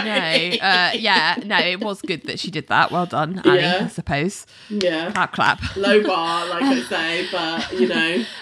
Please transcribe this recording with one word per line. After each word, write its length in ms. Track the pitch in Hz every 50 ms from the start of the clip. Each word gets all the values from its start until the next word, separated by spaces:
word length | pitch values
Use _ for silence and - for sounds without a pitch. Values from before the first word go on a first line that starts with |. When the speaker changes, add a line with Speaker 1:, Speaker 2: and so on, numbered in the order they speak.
| 208
Speaker 1:
know. 440 | 220 214 - 170 160 160 170 165 180
Speaker 2:
like 140 | - - -
Speaker 1:
Uh, 340 | 196 185 180 180 170 -
yeah, 380 | 220 220 208 190 175 156 170 180 - 214
no, 120 | 202 202
it 240 | 175 165 175 180 196
was 200 | 220 208 196 -
good 220 | - - 170 147 -
that 160 | - - 185
she 100 | - 175
did 180 | 165 156 - -
that. 220 | 104 139 131 -
Well 140 | 139 175 175
done, 360 | 175 - 131 156 156 185 185 -
Ali, 140 | - - -
Speaker 2:
Yeah. 220 | 151 - 175 190 180
Speaker 1:
I 40 | -
suppose. 580 | - 180 - - 147 147 156 196 - - - - - - - -
Speaker 2:
Yeah. 420 | 208 208 185 175 160 160 165 185
Speaker 1:
Clap, 220 | 214 196 170 - -
clap. 420 | - - - - - - - -
Speaker 2:
Low 260 | 190 196 202 208 214
bar, 460 | 214 - 185 165 165 170 170 170 170
like 160 | 180 175 175 269
I 180 | 277 269 247 -
say, 440 | - 196 170 160 165 165 180 180 -
Speaker 1:
<laughs> 20 |
Speaker 2:
but, 400 | 196 175 165 160 165 165 - - -
you 140 | - - -
know. 340 | 170 160 160 165 175 240 220 - - -